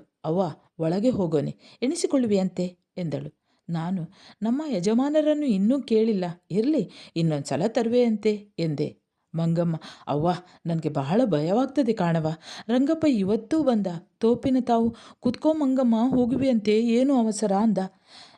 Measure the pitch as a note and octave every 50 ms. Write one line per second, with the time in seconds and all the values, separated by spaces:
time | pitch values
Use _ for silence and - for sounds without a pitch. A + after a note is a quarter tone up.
0 | - _ _ _ - D#3+ D#3+ F#3 G3 D#3+ - - _ _ _ - D#3+ D#3+ E3+ G3
1 | G3+ B3+ A#3 G3 F#3+ D#3+ D#3 D3 C#3 D3 C#3+ _ - - - - - B3+ E4+ E4+
2 | - - - C#4 B3 A3 G3+ F#3+ F#3 F#3 - - F3+ F3+ - _ _ _ - -
3 | F3+ D#3+ C#3 C3+ C#3+ D3+ - _ _ _ _ _ _ - E3+ E3 D#3+ F3 F#3+ F#3
4 | D#3+ - - - - - - - G3+ A3+ A#3+ C#4 D#4 D#4 B3+ F3+ E3+ G#3 A3+ A#3
5 | C4 C#4+ D4+ D#4 D4+ D4+ D4+ D4+ D4 C#4 G#3+ F#3 G3 G#3+ C4+ C#4+ - - A3+ G#3+
6 | A3 A3+ A3 F#3 F3+ F3 E3+ - _ - D#3 G3 A3 C#4 D#4+ C#4 F3+ E3+ - -
7 | - - - E3 E3 E3 D3+ C#3+ - - C#3+ B2+ E3+ A#3 A#3 C4 A3+ A#3 A#3 B3
8 | B3 A#3+ A3 G3+ - G#3+ G#3+ G3+ G#3 - _ - E3 D#3+ D3 C#3 D3 - - _
9 | _ _ _ _ _ _ - D#3+ E3 E3 E3 E3 E3+ E3+ D#3+ D#3 - - - -
10 | - - C3+ D3 D3+ F3 F3+ E3+ - - - _ - E3 E3+ E3 D#3 D3+ D3 D3+
11 | C3+ C3+ E3+ A3+ C4 A3+ E3 D3 D3 E3 F#3+ A#3 C4+ C4 C4+ D4 C#4 A3 A3 -
12 | F3+ E3+ E3 E3 D#3 D#3 D#3+ - - - - - - - A#3 B3+ C#4 C#4 D#4+ D#4+
13 | D#4+ D4+ C4 G#3 F#3+ F#3 G#3+ A#3 A3+ - D#4 D#4+ D4 B3+ A#3+ G#3+ G3 F3+ F3 E3
14 | - _ _ - - A3+ A#3+ A#3+ - C#4 C4 C4 B3 - A#3 A3+ A3+ A#3 A#3 -
15 | - - - _ - B3+ G#3+ - - D4+ D#4 D#4 D4 C4 C4 C4 C4 A#3+ A3+ A3
16 | A#3 C4 C4 B3+ B3 A#3 C4 B3 C4+ C4+ B3 A3 G3+ A3 G#3 A3 A#3 A#3+ A3+ A#3+
17 | C4 C#4 C#4+ B3+ A3+ A3 G#3 - A3 G#3 G3 F#3+ A3 A3+ G3+ F#3 F#3+ F#3+ - _
18 | _ _ - - - - -